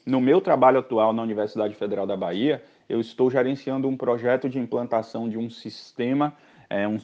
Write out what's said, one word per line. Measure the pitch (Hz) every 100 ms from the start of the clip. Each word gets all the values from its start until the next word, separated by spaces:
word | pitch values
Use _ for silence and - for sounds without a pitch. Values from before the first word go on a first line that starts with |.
no | - 131
meu | 127 175
trabalho | 185 135 127 131
atual | - 113 110
na | 113
Universidade | 113 107 104 110 107 104
Federal | 104 98 98
da | 95
Bahia, | 92 92 139 135 - _ -
eu | 117
estou | 113 - 127
gerenciando | 135 127 139 - 135 135
um | 131
projeto | 123 120 120 127 131
de | 131
implantação | 117 123 120 113 110 113 117
de | 110
um | 117
sistema, | - 110 - - - 120 139 147 - _ - -
é, | 101 104
um | 110